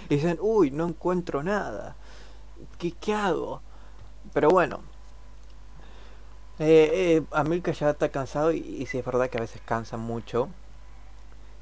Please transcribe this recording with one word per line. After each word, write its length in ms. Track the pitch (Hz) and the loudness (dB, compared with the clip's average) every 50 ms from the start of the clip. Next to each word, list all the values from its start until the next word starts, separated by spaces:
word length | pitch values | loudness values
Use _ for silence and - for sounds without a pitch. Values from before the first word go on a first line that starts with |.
| - - | -2 0
y 80 | 147 | 2
dicen, 220 | 143 151 175 165 - | 2 4 2 0 2
"Uy, 300 | 180 214 226 214 170 131 | 2 4 6 6 6 6
no 160 | 135 151 165 175 | 4 0 -2 -2
encuentro 540 | 156 - - 175 180 180 175 - - 139 | -2 -2 0 2 2 2 0 0 -2 -2
nada. 540 | 147 185 208 196 - 131 107 - - 147 - - - - - - - - - - - - - - 131 - - - | 0 0 0 0 0 -2 -6 -6 -8 -10 -12 -12 -14 -14 -14 -14 -14 -14 -14 -14 -14 -14 -14 -14 -14 -14 -10 -6
¿Qué, 140 | - 170 | -4 -4
qué 220 | - - - 208 214 | -4 -4 -2 -2 0
hago?". 480 | 208 208 190 156 135 123 107 127 - - - - - - - - - - - - - - - - | 2 2 2 2 0 0 -4 -6 -8 -10 -12 -14 -14 -14 -14 -14 -14 -14 -14 -14 -14 -14 -2 0
Pero 160 | 147 135 151 | 4 6 6
bueno. 320 | 180 180 160 131 - - - - - - - - - - - - - - - - - - - - - - - - - - - - - - - - - - - - - - | 8 6 6 4 0 -6 -10 -12 -14 -14 -14 -14 -14 -14 -14 -14 -14 -14 -14 -14 -14 -14 -14 -14 -14 -14 -14 -14 -14 -14 -14 -14 -14 -14 -14 -14 -14 -14 -14 -14 -6 0
Eh, 320 | 156 156 160 160 156 151 160 | 6 10 10 10 10 8 6
eh, 300 | 185 185 175 160 160 139 - | 4 4 6 6 4 4 2
Amilcar 420 | - 151 147 156 170 180 175 180 - | 2 2 2 2 2 0 0 -2 -2
ya 160 | - 147 147 | 2 2 2
está 200 | 147 - 156 147 | 2 4 0 0
cansado 420 | - 143 131 - - 147 151 165 | 0 -2 -4 -2 -2 2 2 2
y, 80 | 160 143 | 2 0
y 260 | - - - - 131 | -2 -6 -6 -6 -6
sí 140 | - - 127 | -4 -4 -2
es 60 | - | -2
verdad 260 | 127 123 123 127 127 | 0 2 2 2 2
que 80 | - 117 | 0 -2
a 20 | |
veces 220 | 117 - - - - | -4 -4 -6 -12 -4
cansa 320 | - 117 113 113 - - 113 | -2 -2 -2 -2 -4 -6 -6
mucho. 520 | 113 117 117 117 110 - - 117 135 190 175 - - - - - - - - - - - - - - - - - - - - - | -4 -4 -4 -6 -6 -2 -2 -2 -2 -2 -4 -10 -14 -16 -16 -16 -16 -16 -16 -14 -14 -14 -14 -14 -14 -14 -14 -14 -14 -14 -14 -14